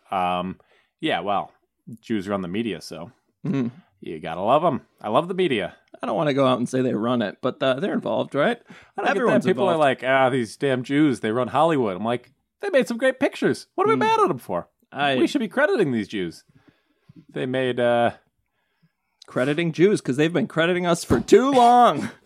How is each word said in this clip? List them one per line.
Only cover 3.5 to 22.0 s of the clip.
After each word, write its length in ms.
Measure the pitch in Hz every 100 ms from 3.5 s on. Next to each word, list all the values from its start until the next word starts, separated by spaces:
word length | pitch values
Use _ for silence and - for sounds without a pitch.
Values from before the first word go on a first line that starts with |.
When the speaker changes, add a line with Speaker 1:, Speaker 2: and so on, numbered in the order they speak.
| 139 120 165 _ _
Speaker 1:
you 200 | - 80
gotta 200 | 82 85
love 240 | 104 147
'em. 180 | 170 120 - _
I 80 | 107
love 180 | 120 175
the 60 |
media. 400 | 185 175 113 82 - _ -
Speaker 2:
I 60 | 254
don't 100 | 202
wanna 160 | 151
go 120 | 135 131
out 120 | 123
and 100 | 120
say 120 | 131
they 140 | 127
run 260 | 110 117 123
it, 160 | 101 -
but, 180 | 127 -
uh, 120 | 135 131
they're 120 | 196
involved, 420 | - 107 110 131 139
right? 240 | 151 247 - - - -
Speaker 1:
I 40 |
don't 60 | 214
Speaker 2:
Everyone's 340 | 277 226 -
Speaker 1:
get 40 | 185
that. 60 |
People 100 | 226 190
Speaker 2:
involved. 60 | 165
Speaker 1:
are 20 | 143
like, 160 | 123
"Ah, 260 | 127 135 131
these 260 | 131 110 -
damn 260 | 139 127
Jews, 340 | 123 143 151 113
they 120 | 110
run 160 | 117 117
Hollywood." 480 | 127 165 147 110 90
I'm 80 |
like, 260 | 110 120 - _ _ -
"They 100 | 403
made 160 | 285 220
some 80 | 233
great 200 | 262 262
pictures. 460 | 339 - 185 - -
What 100 | -
are 40 | 415
we 80 | 440
Speaker 2:
Mm. 20 |
Speaker 1:
mad 220 | 440 440
at 100 | 381
'em 80 | 131
for? 300 | - 87 - _ _
Speaker 2:
I 240 | 131 143 131
Speaker 1:
We 100 | -
should 140 | 294
be 80 | 220
crediting 420 | - 302 381 156
these 160 | 117 98
Jews. 380 | 104 85 - _ _ _ _ _ _ _ - -
They 180 | 147 135
made, 340 | 131 127 123
uh," 320 | 120 120 117 - _ _ _ _ _ _ _ _ _ _ -
Speaker 2:
Crediting 460 | - 131 151 170
Jews, 280 | 151 190 185
'cause 160 | - 127
they've 160 | 160
been 160 | 170 113
crediting 360 | 160 165 180 175
us 180 | 170
for 160 | - 120
too 300 | - 202 269
long. 580 | 262 240 247 233 143